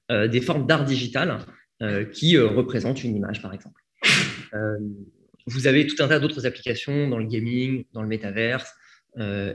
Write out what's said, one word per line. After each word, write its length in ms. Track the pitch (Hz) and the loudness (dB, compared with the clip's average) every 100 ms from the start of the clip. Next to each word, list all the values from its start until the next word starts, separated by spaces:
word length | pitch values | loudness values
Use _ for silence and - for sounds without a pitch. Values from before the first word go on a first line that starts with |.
| - | -2
euh, 200 | 113 113 | 2 4
des 100 | 123 | 2
formes 260 | 127 151 123 | 2 0 4
d'art 200 | 160 139 | 4 4
digital, 540 | 123 123 127 170 104 - - _ - | 0 -2 -2 -2 -2 -8 -20 _ -6
euh, 240 | 107 101 104 | -2 -2 -4
qui, 320 | - 160 156 | 0 4 6
euh, 100 | 113 | 6
représentent 560 | 107 127 120 117 131 | 4 0 0 -2 -2
une 140 | 120 107 | -2 -2
image, 240 | 95 104 | -2 -6
par 120 | 95 | -8
exemple. 280 | 98 - _ _ - - - - - - | -14 -16 _ _ -2 0 2 0 -6 -10
Euh, 240 | 107 107 107 104 101 98 _ _ _ - | -4 -4 -4 -6 -10 -16 _ _ _ -8
vous 200 | 131 135 | 0 4
avez 180 | 139 147 | 4 4
tout 160 | - | 2
un 60 | 143 | 2
tas 120 | 151 | 4
d'autres 260 | 147 135 120 | 2 -2 -4
applications 640 | - 127 113 - 143 143 | -4 -6 -6 -2 -2 0
dans 100 | 117 | -2
le 60 | 110 | -2
gaming, 580 | 113 113 123 131 131 - | -2 -2 -2 0 -4 -6
dans 100 | 110 | -8
le 60 | 107 | -4
métaverse, 640 | 110 104 101 113 131 - - _ _ _ 120 | -4 -4 -2 0 -2 -6 -20 _ _ _ -8
euh, 340 | 104 101 101 | -4 -2 -4